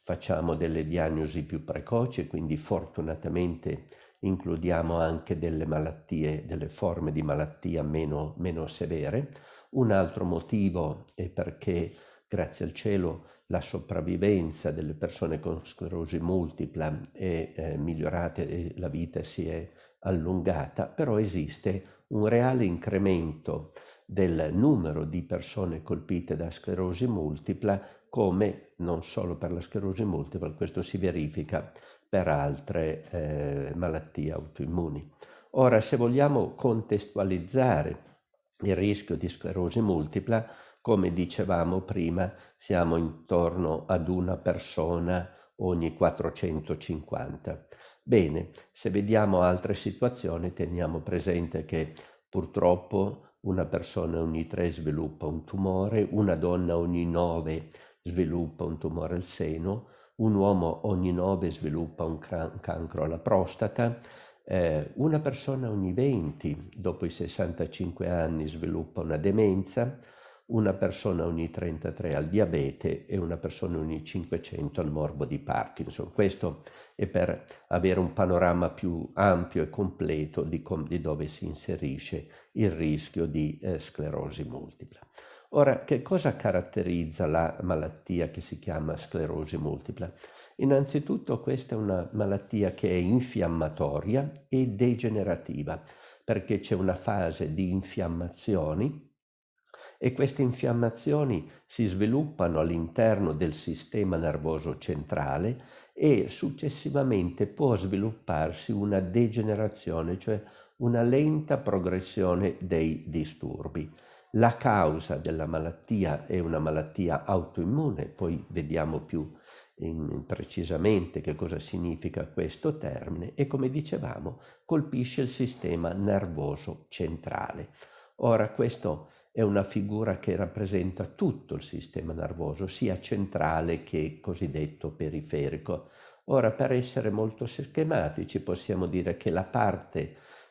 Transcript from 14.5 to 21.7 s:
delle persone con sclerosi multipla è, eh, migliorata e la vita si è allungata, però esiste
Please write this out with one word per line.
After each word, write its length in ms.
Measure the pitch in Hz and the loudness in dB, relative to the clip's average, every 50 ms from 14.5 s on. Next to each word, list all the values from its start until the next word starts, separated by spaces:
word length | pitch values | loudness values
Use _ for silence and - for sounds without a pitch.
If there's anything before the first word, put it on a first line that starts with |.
| 76 - - 82 | -4 -4 -4 -4
delle 240 | 76 82 80 76 78 | -4 -2 -4 -6 -6
persone 440 | - - 82 - - 92 80 80 78 | -4 -6 -6 -4 -2 -2 -2 -2 -2
con 240 | 78 90 82 80 - | -4 -4 -6 -6 -8
sclerosi 560 | - - - - 85 87 85 82 78 87 80 | -12 -12 -10 -8 -6 -6 -6 -4 -4 -4 -2
multipla 800 | 82 85 92 92 85 78 - - 78 73 - 80 78 78 76 76 - - | 0 0 2 2 0 -2 -4 -6 -8 -6 -4 -4 -4 -4 -4 -6 -8 -12
è, 420 | - - 95 92 85 82 80 - - | -10 -6 -4 -2 -2 -2 -4 -6 -6
eh, 220 | - 80 80 78 73 | -6 -6 -4 -4 -4
migliorata 640 | 73 82 82 78 78 78 85 85 87 85 - - | -2 -2 -2 -2 -2 -2 -2 -2 -2 -2 -4 -4
e 320 | 82 71 73 87 85 80 - - | -4 -4 -4 -4 -6 -6 -6 -6
la 120 | 92 82 | -6 -4
vita 320 | 71 85 85 82 - - | -4 -4 -4 -4 -4 -6
si 260 | 80 - - - 82 80 | -6 -6 -6 -6 -4 -4
è 220 | 82 82 82 - - - - - _ _ | -4 -6 -8 -10 -14 -20 -20 -20 _ _
allungata, 880 | - 98 95 82 78 90 92 92 85 98 85 76 67 - - - 90 - | -2 0 0 2 2 0 0 0 2 2 2 0 0 -4 -4 -4 -6 -4
però 320 | - - 160 135 107 107 | -2 -2 0 2 2 2
esiste 840 | 110 101 95 90 - - - - - 104 | 2 2 0 -2 -2 -4 -6 -4 -2 -2